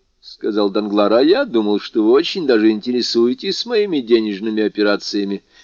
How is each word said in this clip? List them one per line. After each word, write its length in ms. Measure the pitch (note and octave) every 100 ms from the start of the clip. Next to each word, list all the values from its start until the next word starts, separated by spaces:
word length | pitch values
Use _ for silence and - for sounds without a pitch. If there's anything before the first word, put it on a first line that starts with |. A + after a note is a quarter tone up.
| _ _
сказал 480 | - - A2 G#2+ G2+
Данглар, — 420 | G#2+ G#2 G#2 G2+
«а 80 | A2+
я 240 | D3 B3 C4
думал, 340 | A2+ G#2 G2+
что 240 | - A2+
вы 80 | G#2+
очень 360 | C3+ E3+ G3 C#3+
даже 240 | A2+ A2
интересуетесь 920 | G#2+ A#2+ B2 G#2 A#2 A#2+ B2+ F#3+ - A#3
моими 340 | A3 G#3 D3+
денежными 640 | A2+ A#2 G#2+ G2 A2 G#2+
операциями». 800 | G#2 G#2+ G#2 G2+ - G#2 G2 G2 _ _